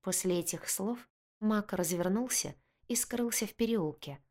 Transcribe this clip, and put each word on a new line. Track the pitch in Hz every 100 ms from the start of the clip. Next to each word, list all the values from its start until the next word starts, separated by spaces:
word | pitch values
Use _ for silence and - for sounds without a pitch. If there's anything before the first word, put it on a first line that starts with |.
После | - 185 185 175
этих | 170 170 -
слов | - 196 240 - _ _ _
Мак | 214 214 208
развернулся | 180 175 175 175 202 254 - - 139 _ _ _
и | 240
скрылся | - 240 240 226 208
в |
переулке | - 233 226 156 151 - 139 _